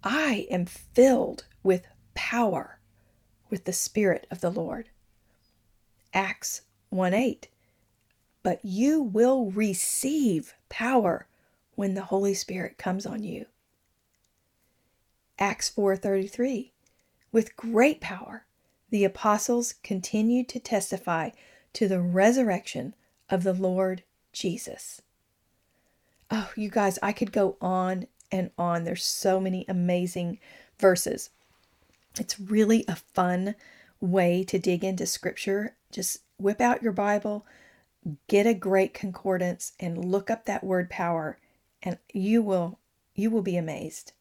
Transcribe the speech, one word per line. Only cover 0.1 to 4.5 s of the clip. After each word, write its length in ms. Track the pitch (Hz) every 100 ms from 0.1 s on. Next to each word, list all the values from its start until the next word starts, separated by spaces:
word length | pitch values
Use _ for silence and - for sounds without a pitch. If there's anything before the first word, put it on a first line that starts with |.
| 277 311 214 -
am 140 | 185
filled 800 | 175 - - - 262 247 - - - _
with 240 | 190 180 - _ _
power, 640 | - - 233 226 170 - - _ _ _ _ _ _ _
with 140 | 185
the 80 | -
Spirit 540 | 180 - - 202 170 -
of 100 | 180
the 100 | 175